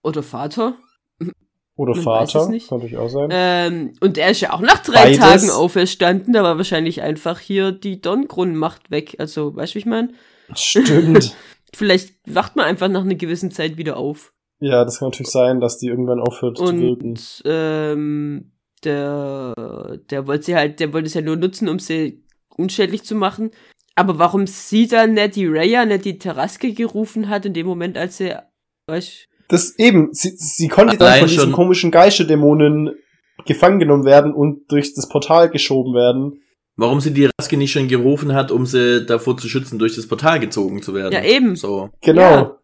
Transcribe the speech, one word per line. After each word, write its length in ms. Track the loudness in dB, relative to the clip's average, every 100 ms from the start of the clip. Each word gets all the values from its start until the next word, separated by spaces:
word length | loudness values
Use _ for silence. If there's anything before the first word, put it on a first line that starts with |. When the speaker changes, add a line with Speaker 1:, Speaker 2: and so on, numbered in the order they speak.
Speaker 1:
Oder 200 | -6 -8
Vater? 520 | -10 -10 -10 -6 -6 -6 _ _ _ _ -12 _ _ _ _ -6
Speaker 2:
Oder 180 | -4
Speaker 1:
Man 80 | -2
Speaker 2:
Vater? 380 | -2 -2 0 0
Speaker 1:
weiß 40 | -2
es 20 |
nicht. 180 | -4 -8
Speaker 2:
Kann 100 | -10
natürlich 200 | -8 -8
auch 100 | -6
sein. 200 | -4 -4
Speaker 1:
Ähm, 640 | -2 0 0 -2 -6 -10 -2
und 180 | -2 2
er 120 | 0
ist 80 | 0
ja 120 | -2
auch 80 | -2
nach 200 | 2 0
drei 340 | 2 6 6 8
Speaker 2:
Beides. 20 |
Speaker 1:
Tagen 320 | 8 6 4
auferstanden, 840 | 0 0 0 -2 0 0 0 0
da 100 | 2
war 140 | 2 0
wahrscheinlich 440 | -2 -2 -2 -4
einfach 360 | -8 -6 -8 -8
hier 320 | -6 -2 -2
die 300 | -4 -10 -6
Dorngrunmacht 880 | -4 -4 -4 -4 -4 -2 -6 -8 _
weg. 240 | -8 -8 -12
Also, 360 | -10 -6 -8
weißt 180 | -8 -10
du, 20 | -8
wie 20 |
ich 80 | -4
mein? 280 | -4 -4 -8 _ _ _
Speaker 2:
Stimmt. 840 | -8 0 2 4 4 6 4 4 -8 -20
Speaker 1:
<laughs> 200 | _ _
Vielleicht 400 | -4 0 0 -2 _ -6
wacht 300 | -4 -4 -2
man 80 | -2
einfach 220 | -2 -2
nach 140 | -2
einer 120 | -4
gewissen 380 | -4 -6 -6 -8
Zeit 240 | -6 -8 -6
wieder 200 | -10 -6
auf. 360 | -8 -10 -18 _ _ _
Speaker 2:
Ja, 240 | 0 2
das 140 | 0 -2
kann 100 | -8
natürlich 200 | -8 -4
sein, 300 | 0 2 2
dass 180 | -2 -4
die 80 | -6
irgendwann 320 | -4 -4 -2
aufhört 380 | -4 -4 -8 -4
zu 60 |
wirken. 460 | -4 0 -2 -2 -8
Speaker 1:
Und, 320 | -12 -14 -8 -4
ähm, 1040 | -2 -2 -4 -4 -6 -6 -6 -8 -10 -16 _ _ _ -6 -4 -6
der, 880 | -6 -8 -10 -12 -12 -14 -14 -14 -16 _
der 160 | -10 -4
wollte 180 | -4 0
sie 100 | 0
halt, 240 | 0 -4
der 120 | -6
wollte 140 | -4 -6
es 80 |
ja 60 | -6
nur 140 | -4 -4
nutzen, 320 | -4 -4 -4
um 100 | -4
sie 460 | -6 -4 -6 -8 _ _ _ -8
unschädlich 480 | -6 -2 -4 -4
zu 100 | -8
machen. 360 | -4 -4 -4 -10 _ _ _ _
Aber 240 | -2 0 2
warum 280 | 0 0 -2
sie 400 | -6 -2 0 2
dann 280 | 4 4
nicht 220 | 2 0 -2
die 100 | -2
Rhea, 380 | 0 2 2
nicht 200 | 0 -2
die 140 | -4 -8
Taraske 540 | -8 -6 -6 -4 -8
gerufen 560 | -4 -6 -4 -6 -6 -4
hat 180 | -4 -4
in 80 |
dem 120 | -6 -6
Moment, 300 | -6 -6 -6
als 200 | -10 -6
sie, 140 | -8 -8 _ _ _ _ -10
weißt 400 | -10 -10 -20 _ _ _
Speaker 2:
Das 280 | 0 0 2
eben, 320 | 4 6 2
sie, 180 | -2 -6 -4
sie 320 | -6 -4 0
konnte 280 | 4 4 6
dann 120 | 6
Speaker 3:
Allein 120 | 6
Speaker 2:
von 80 | 6
diesen 140 | 4
Speaker 3:
schon 80 | 2
Speaker 2:
komischen 380 | 2 2 2 4
Geisterdämonen 1000 | 6 6 6 2 4 4 4 4 2 -2 -6 _ _ _ -18 -6
gefangen 320 | 4 4 4
genommen 260 | 4 4
werden 280 | 8 6 6
und 380 | 0 -2 -2 _
durch 240 | -2 -2
das 140 | -8 -6
Portal 420 | -6 2 4 4
geschoben 440 | 0 -2 -2 0
werden. 480 | 2 2 2 -4 -10 _ _ _ -2
Speaker 3:
Warum 240 | 0 0
sie 120 | 0
die 160 | 2 2 2
Raske 160 | -4 -2
nicht 160 | -2
schon 160 | -2 0
gerufen 460 | 0 2 0 0
hat, 180 | -2 0
um 120 | -2 0
sie 380 | 2 2 2
davor 320 | 0 -2 0 -4
zu 120 | -4
schützen, 320 | -6 -6 -2
durch 160 | -2 -2
das 100 | -8
Portal 320 | -2 0 0
gezogen 420 | -2 -4 -4 -6
zu 140 | -8
werden. 180 | -6 -4
Speaker 1:
Ja, 120 | -2
eben. 320 | 2 2 2 -2
Speaker 3:
So. 340 | -6 -8 -8 _
Speaker 2:
Genau. 180 | 2 6
Speaker 1:
Ja. 320 | 8 6 4 -8